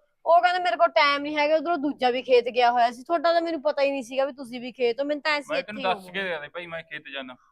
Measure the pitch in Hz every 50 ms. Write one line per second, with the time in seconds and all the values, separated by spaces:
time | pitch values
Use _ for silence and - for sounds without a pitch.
0 | _ _ _ _ - - 330 349 339 359 359 359 359 359 339 294 339 339 339 330
1 | 302 285 285 285 285 294 302 302 294 294 311 320 277 320 349 320 269 302 262 -
2 | 254 254 240 254 240 240 262 247 233 254 220 247 247 240 240 247 233 247 240 240
3 | 262 - 339 339 277 339 330 339 330 339 330 320 254 302 285 285 277 277 277 277
4 | 247 214 262 254 269 285 277 262 285 220 240 247 240 254 - - 254 233 233 226
5 | 277 285 302 294 - 311 302 294 277 - 311 269 269 - 311 294 269 190 180 175
6 | 185 185 180 190 196 185 170 156 147 147 - 175 175 175 165 165 160 - 156 151
7 | 147 147 135 139 131 127 127 - _ _